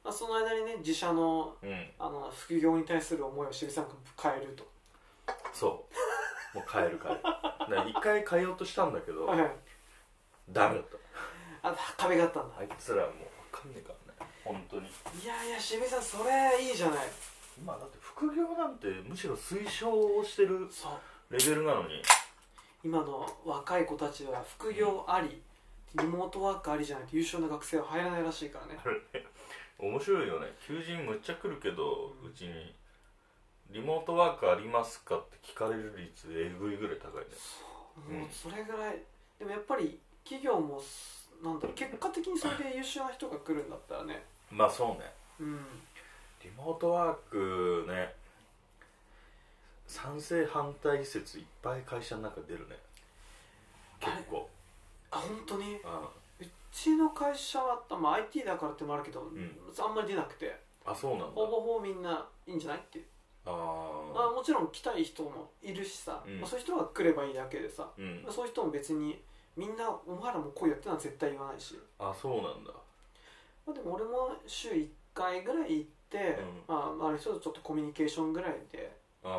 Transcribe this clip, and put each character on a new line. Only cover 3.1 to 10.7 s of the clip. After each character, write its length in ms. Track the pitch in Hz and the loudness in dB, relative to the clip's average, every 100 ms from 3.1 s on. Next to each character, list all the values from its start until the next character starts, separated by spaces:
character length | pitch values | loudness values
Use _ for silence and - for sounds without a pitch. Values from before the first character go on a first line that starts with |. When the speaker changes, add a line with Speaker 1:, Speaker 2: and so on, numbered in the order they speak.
Speaker 1:
る 120 | 156 135 | 0 0
思 180 | 143 | -2
い 20 | 139 | -2
を 60 | |
渋 180 | - 151 | -4 -4
さ 120 | 156 | -2
ん 60 | 147 | -4
が 60 | - - - | -8 -16 -2
変 240 | 151 202 | 0 0
え 40 | - | -4
る 100 | - | -10
と。 100 | - - - - - - - - - | -16 -20 -20 -20 -20 -8 -6 -6 -8
Speaker 2:
そ 340 | - 80 - - 480 427 - - - - | 0 2 2 -6 -2 0 0 -2 -6 -8
う。 20 | 98 | -8
も 80 | - | 0
う 40 | |
変 160 | 101 - | 2 2
え 20 | |
る、 120 | - | 2
変 100 | - | -2
え 20 | |
る。 80 | - | 0
だ 80 | 330 | 0
か 360 | 330 302 - 214 | 0 -2 -2 2
ら 160 | 196 | 2
一 160 | 196 381 | 2 2
回 260 | 214 208 208 | 4 4 6
変 120 | 175 | 4
え 40 | |
よ 100 | 185 | 4
う 20 | - | 0
と 80 | |
し 100 | 185 | -2
た 120 | - 165 | 2 2
ん 80 | |
だ 60 | 165 | 2
け 100 | 170 | -4
ど、 140 | 160 160 | -2 4
Speaker 1:
は 100 | 165 | 6
い 40 | |
は 60 | 151 | 4
い。 40 | - - - - - - _ _ - - | 2 -12 -20 -20 -20 -20 _ _ -20 0
Speaker 2:
ダ 220 | 101 104 | 6 6